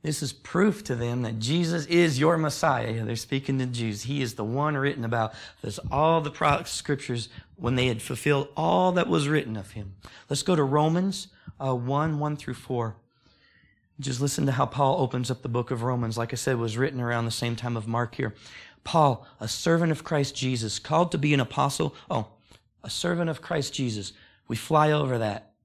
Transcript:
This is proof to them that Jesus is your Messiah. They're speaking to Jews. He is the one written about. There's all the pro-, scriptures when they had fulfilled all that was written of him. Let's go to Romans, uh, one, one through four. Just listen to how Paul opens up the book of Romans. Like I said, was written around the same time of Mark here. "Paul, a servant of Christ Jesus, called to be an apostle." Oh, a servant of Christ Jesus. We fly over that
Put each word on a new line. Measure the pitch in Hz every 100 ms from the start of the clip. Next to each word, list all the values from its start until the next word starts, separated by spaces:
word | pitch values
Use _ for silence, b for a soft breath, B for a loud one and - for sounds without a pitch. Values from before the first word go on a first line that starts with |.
This | 156 151
is | 139
proof | - - 165 208 - -
to | 123
them | 117 123
that | 117 113
Jesus | 113 165 170 170 143
is | 170 170 127
your | 151 165
Messiah. | 156 - 165 131 113 113
They're | 110 113
speaking | - 135 135 135
to | 127
Jews. | 120 113 101
He | 113 143
is | 123 110
the | 107
one | 127 151 147
written | 139 -
about. | 117 117 110 B B B
There's | - 101 -
all | 135 156 165
the | 151
pro-, | - 151 143
scriptures | - - - 143 - 120 110 B B -
when | 120 127
they | 127
had | 117
fulfilled | - 123 151 139 143 -
all | 160 180 185
that | 175 170
was | 165 143
written | 151 117 110
of | 95
him. | - 98 92 B B B
Let's | 143
go | - 175
to |
Romans, | 139 147 156 170 190 190 - B B B
uh, | 135 127
one, | 120 139 156 151
one | 151 151
through | -
four. | 123 - 127 113 - _ b b b b b b b b -
Just | 135 127
listen | 143 - 139
to |
how | 127 127
Paul | - 139 -
opens | 131 127 123
up | 127
the | -
book | 120 120
of | 123
Romans. | 120 123 117 110
Like | 117
I | 123
said, | - 127
was | 117 110
written | 135 135
around | 120 120 117
the |
same | 113 120 117
time | 123 117
of | 107
Mark | 117 120 -
here. | 120 - B B B B -
"Paul, | 170 147 120 B B
a | 110
servant | - - 165 170
of | 151 -
Christ | 151 139 -
Jesus, | 131 127 110 -
called | - 156 175
to | 160
be | 147
an | 143
apostle." | 120 - 139 - 151 B B
Oh, | 120 110 _ b b b _
a | -
servant | - 175 175 165
of | 147
Christ | - 165 135
Jesus. | - 127 107 95 b b b _
We | 117
fly | - 156 151
over | 151 139 123
that | 107 101 - _